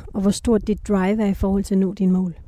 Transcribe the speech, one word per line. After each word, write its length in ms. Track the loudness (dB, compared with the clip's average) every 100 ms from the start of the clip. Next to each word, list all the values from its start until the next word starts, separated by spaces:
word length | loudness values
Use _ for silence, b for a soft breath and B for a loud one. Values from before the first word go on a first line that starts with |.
| -4
og 60 | -2
hvor 100 | 0
stort 360 | 0 0 0 0
dit 220 | -4 -2
drive 340 | 0 2 0
er 40 | 0
i 80 |
forhold 300 | 0 0 0
til 100 | 0
at 40 | 2
nå 160 | 0
dine 180 | 2 2
mål. 220 | 2 0 -6